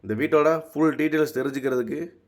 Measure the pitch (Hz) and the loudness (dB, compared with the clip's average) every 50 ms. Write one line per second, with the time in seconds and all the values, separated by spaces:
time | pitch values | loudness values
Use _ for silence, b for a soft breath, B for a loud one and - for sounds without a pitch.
0 | - 98 107 110 143 151 156 151 147 156 165 160 160 - - 147 160 160 139 139 | -4 -6 -4 -2 0 2 4 4 4 4 2 0 -4 -8 -2 2 2 2 2 0
1 | 151 156 151 156 156 147 - 123 131 143 135 139 131 135 131 127 120 110 143 151 | -2 0 2 0 0 0 -2 -4 -4 -4 -4 -4 -4 -2 -2 -2 -2 -4 -6 -8
2 | 170 170 _ _ _ | -8 -12 _ _ _